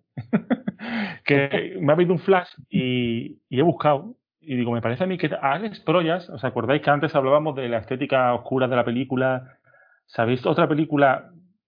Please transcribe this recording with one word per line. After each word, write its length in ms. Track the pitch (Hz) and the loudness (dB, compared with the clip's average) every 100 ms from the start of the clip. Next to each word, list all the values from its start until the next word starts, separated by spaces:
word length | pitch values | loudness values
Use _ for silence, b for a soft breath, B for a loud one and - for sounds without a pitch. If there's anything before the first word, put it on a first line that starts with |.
| _ - | _ -14
<laughs> 1080 | - - - - - - 233 233 202 160 | -4 -2 -2 -4 -6 -10 -8 -6 -6 -6
que 520 | - 139 139 - - 190 | 0 2 2 -2 -4 -2
me 100 | 143 | 2
ha 40 | 160 | 2
habido 160 | 175 | 2
un 80 | 180 | 0
flash 300 | - 185 175 - - | 2 2 0 -12 -4
y, 680 | - 127 127 120 117 139 - _ | -2 0 0 -2 -4 -6 -14 _
y 100 | 123 | 0
he 40 | |
buscado, 520 | 165 147 151 143 202 - _ _ | 2 2 2 0 -2 -18 _ _
y 140 | 156 | -6
digo, 160 | 123 117 | -4 -2
me 100 | 117 | -2
parece 220 | 113 123 | -2 -2
a 40 | 185 | -4
mí 100 | 185 | -2
que 100 | 151 175 | -4 -2
Alex 380 | 139 151 214 185 | -2 -2 -4 -6
Proyas, 500 | - 175 160 180 - | 0 0 2 -2 -6
¿os 140 | 113 | -8
acordáis 380 | 131 120 110 147 | -6 -2 0 2
que 80 | 147 | 2
antes 260 | 143 147 147 | 2 2 0
hablábamos 400 | 131 151 156 139 | 2 2 2 -4
de 120 | 123 | -4
la 100 | 113 | -4
estética 540 | - 131 143 131 123 | -4 -6 0 2 2
oscura 360 | 117 - 127 127 | 0 -2 -2 0
de 80 | 127 | 0
la 80 | |
película? 720 | 117 120 135 127 131 127 127 _ b b b b _ | 0 -2 -2 0 0 -2 -6 _ b b b b _
¿Sabéis 400 | - 113 127 175 | -2 0 0 2
otra 220 | 156 156 | 2 2
película 640 | 151 156 143 139 131 - - _ _ | 2 0 4 4 2 -4 -20 _ _